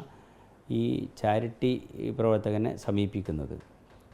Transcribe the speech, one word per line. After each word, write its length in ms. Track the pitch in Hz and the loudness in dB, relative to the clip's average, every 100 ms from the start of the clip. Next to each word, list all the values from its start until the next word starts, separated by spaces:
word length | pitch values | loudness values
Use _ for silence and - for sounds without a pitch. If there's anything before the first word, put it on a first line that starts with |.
| - - - - - - - | -8 -18 -20 -20 -20 -20 -4
ഈ 100 | 117 117 127 - - | 0 2 0 -4 -2
ചാരിറ്റി 520 | 107 110 117 - 127 127 - - 113 | 2 2 0 0 0 0 -4 -8 -6
പ്രവർത്തകനെ 600 | 117 113 107 104 107 113 - | 2 4 4 2 0 0 -2
സമീപിക്കുന്നത്. 760 | - 101 101 104 92 78 69 - - - - - - | 0 2 2 -2 -4 -4 -6 -10 -14 -20 -20 -20 -20